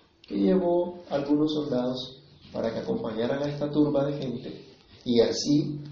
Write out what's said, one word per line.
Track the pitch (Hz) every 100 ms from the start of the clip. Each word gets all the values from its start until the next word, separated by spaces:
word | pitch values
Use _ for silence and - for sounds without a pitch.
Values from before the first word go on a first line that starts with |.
| _ _
que | - 202
llevó | 196 185 175 175 175 - -
algunos | 147 147 147 156
soldados | 151 143 123 123 123 - - - - -
para | 117 113
que | 113
acompañaran | - 117 117 110 120 139
a | 147
esta | 143 147
turba | 151 147 143 143
de | -
gente | 131 113 - - - - _ -
y | 123 117
así, | 107 - 147 147 - - -